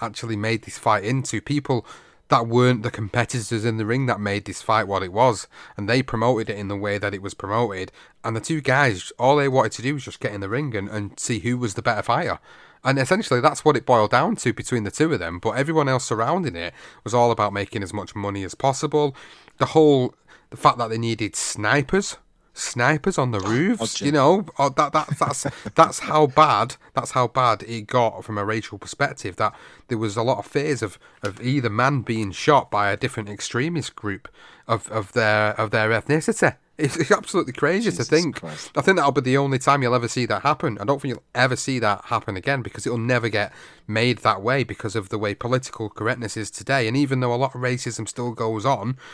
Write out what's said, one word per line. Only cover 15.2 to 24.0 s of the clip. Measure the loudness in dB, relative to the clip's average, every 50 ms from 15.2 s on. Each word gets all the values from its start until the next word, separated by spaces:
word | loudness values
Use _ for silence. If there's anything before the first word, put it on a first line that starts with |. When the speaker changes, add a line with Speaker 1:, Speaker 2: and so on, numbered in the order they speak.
| -2 -4 -6 -4
Speaker 1:
but | -2 -2
everyone | -2 0 -2 0 0 0 2 2
else | 2 0 0
surrounding | -2 -2 0 0 0 0 0 -2 -2 -4
it | -6 -8 -8 -10 -12 -18 -20 -20 -14 -6
was | 0 2
all | 4 4 4
about | 4 2 2 0 0
making | -2 -4 -4 -4 -6 -6
as | -6 -6
much | -8 -8 -8 -8
money | -6 -6 -4 -4 -4 -6
as | -8 -6
possible. | -2 0 0 0 0 -2 -2 0 0 0 0 -2 -6 -14 -20 -20 -20 -20 -20 -4 -2
The | -2
whole, | 2 6 6 8 8 8 6 4 2 -2 _ _ _ -20 -20 _ _
the | -4
fact | 2 4 4 4 4
that | 0 -2
they | -2 -2
needed | -2 -2 -2 -2 -2 -4 -4
snipers, | -4 -6 -6 -4 -2 0 2 2 2 2 2 0 0 0 -2 -6 -14 _ _ _ _ _ _ _
snipers | -10 -10 -6 -2 0 2 2 2 2 0 0 0 0
on | 0 0 0
the | -2
roofs, | -2 0 0 2 2 2 0 0 -2 -4 -4
Speaker 2:
Gotcha. | -2